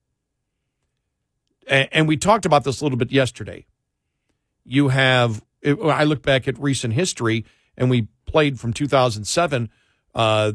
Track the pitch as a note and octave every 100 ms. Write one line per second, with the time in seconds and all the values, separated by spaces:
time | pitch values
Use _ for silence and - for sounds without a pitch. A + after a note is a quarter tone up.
0 | _ _ _ _ _ _ _ _ _ _
1 | _ _ _ _ _ _ - C3+ C3+ D#3
2 | D#3 D3 F#3 A3 F3 D3 C3+ B2 D3+ B2
3 | B2 C3+ B2+ - G2+ F#2 - _ _ _
4 | _ _ _ _ _ _ - C3 C#3 C3+
5 | C3 B2+ A#2+ A2 - _ D3+ C#3+ D#3+ C3+
6 | D3+ D3+ - C3 - B2+ C#3 C3 A#2 A2
7 | F#3 - A#2 A2+ - _ _ - B2+ B2
8 | G#2 _ - D#3+ D3 B2 A#2 A2+ C#3+ C3+
9 | B2 G#2+ G2+ E3+ F3 B2+ A2+ _ _ _
10 | _ - A2+ G#2+ G#2+